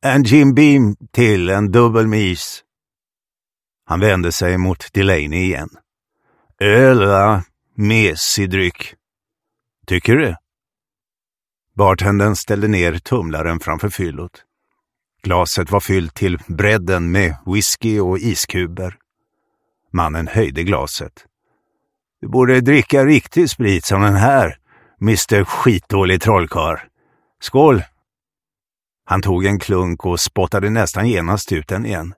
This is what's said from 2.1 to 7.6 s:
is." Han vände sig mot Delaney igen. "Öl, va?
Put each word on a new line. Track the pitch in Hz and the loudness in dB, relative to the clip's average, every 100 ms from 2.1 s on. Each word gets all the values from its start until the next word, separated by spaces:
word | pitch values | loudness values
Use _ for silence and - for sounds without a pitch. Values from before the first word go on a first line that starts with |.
| 107 | 0
is." | 98 87 - - _ _ _ _ _ _ _ _ _ _ _ _ _ | -2 -4 -10 -16 _ _ _ _ _ _ _ _ _ _ _ _ _
Han | 82 | 0
vände | 107 92 87 | 2 2 0
sig | - 90 92 | -2 -2 0
mot | 92 90 - | -2 -4 -6
Delaney | - 98 90 73 82 | -2 0 0 -2 -4
igen. | 92 73 78 - _ _ _ _ _ _ _ _ | -4 -4 -10 -16 _ _ _ _ _ _ _ _
"Öl, | 101 110 131 127 98 | 2 4 6 4 4
va? | 98 101 104 87 _ | 2 2 0 -4 _